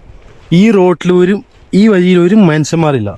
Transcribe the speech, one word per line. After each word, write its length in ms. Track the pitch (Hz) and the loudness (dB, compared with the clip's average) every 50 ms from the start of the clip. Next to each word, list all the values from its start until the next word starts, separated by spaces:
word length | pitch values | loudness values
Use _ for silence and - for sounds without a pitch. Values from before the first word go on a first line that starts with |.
| - - - - - - - - - - 165 180 | -16 -20 -20 -20 -20 -20 -20 -18 -8 -2 0 2
ഈ 20 | 208 233 214 | 2 2 2
റോട്ടിൽ 340 | 190 180 180 175 - - 175 180 180 | 2 0 0 -2 -2 -2 -2 0 0
ഒരു, 160 | 180 185 208 - - _ _ _ - - - 190 | 0 0 -2 -4 -8 _ _ _ -10 -4 -2 0
ഈ 20 | 214 226 | 2 2
വഴിയിൽ 260 | 202 180 180 185 185 175 170 | 2 2 2 2 2 2 2
ഒരു 100 | 175 220 220 190 160 | 2 2 2 2 2
മനുഷ്യന്മാരില്ല. 640 | 151 156 147 - 165 165 160 151 139 117 104 101 90 | 0 -2 -2 -4 -4 -2 -2 -2 -2 -4 -4 -8 -10